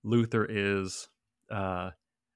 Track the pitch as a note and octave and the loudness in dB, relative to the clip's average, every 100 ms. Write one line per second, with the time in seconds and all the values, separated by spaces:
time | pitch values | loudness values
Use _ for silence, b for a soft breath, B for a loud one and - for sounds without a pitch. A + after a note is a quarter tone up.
0 | G#2 A#2 A2+ A#2 G#2 G#2+ G2+ G2 F#2+ - | 4 4 4 0 0 0 2 0 -2 -8
1 | - _ _ _ _ G#2+ F#2+ F2+ F#2 - | -14 _ _ _ _ -6 -4 -4 -6 -12
2 | _ _ _ | _ _ _